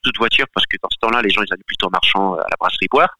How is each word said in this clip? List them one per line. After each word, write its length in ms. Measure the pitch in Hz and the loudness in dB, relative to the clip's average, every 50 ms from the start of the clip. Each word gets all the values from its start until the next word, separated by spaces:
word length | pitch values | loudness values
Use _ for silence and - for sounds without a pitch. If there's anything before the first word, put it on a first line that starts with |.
| - | -4
tout 80 | 127 - | -4 -2
de 60 | - | 0
voiture 280 | 113 113 - - 139 - _ | 0 2 2 2 0 0 _
parce 120 | 95 - | -2 -2
que 100 | - - 95 - | -2 -2 -6 -6
dans 60 | 92 | -6
ce 80 | - - | -4 -2
temps-là, 240 | - 113 113 120 113 | 0 0 2 2 2
les 80 | 98 | 2
gens, 120 | 98 107 104 | 0 0 0
ils 100 | - 92 | -2 -4
allaient 100 | 92 - | -6 -8
plutôt 200 | - - - 101 | -8 -6 -4 -4
en 40 | 92 | -2
marchant, 440 | 90 87 - - - 98 98 95 90 | 0 0 0 2 2 2 0 0 0
euh, 60 | 82 | -2
à 60 | - - | -2 -4
la 60 | - - | -2 -2
brasserie 300 | - 92 - - 95 - | -2 -2 -2 -2 -2 0
boire. 200 | - 143 170 185 - - | 2 2 2 2 0 -6